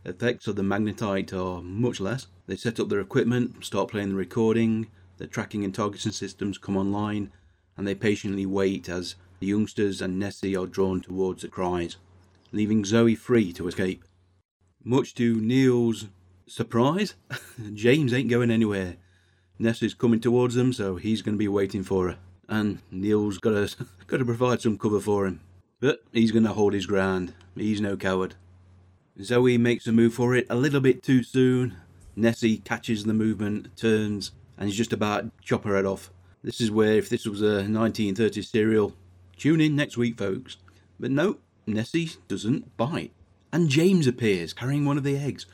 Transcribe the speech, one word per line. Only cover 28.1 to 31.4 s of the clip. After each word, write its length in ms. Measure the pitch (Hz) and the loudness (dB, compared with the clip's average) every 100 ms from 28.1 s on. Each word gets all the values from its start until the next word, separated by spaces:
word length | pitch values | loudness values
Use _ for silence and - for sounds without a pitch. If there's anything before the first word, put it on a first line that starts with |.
| 92 92 - - - _ - _ _ _ - | -2 -2 -8 -20 -20 _ -20 _ _ _ -14
Zoe 360 | 98 123 127 123 | 0 4 4 4
makes 280 | 120 120 - | 4 0 2
a 60 | |
move 220 | 113 117 | 4 4
for 200 | 117 123 | 4 2
it 120 | 123 - | 2 2
a 60 | 120 | 0
little 240 | 151 139 | 0 2
bit 220 | 131 127 | 4 2
too 200 | - 131 | 4 2
soon. 540 | 117 131 | 4 2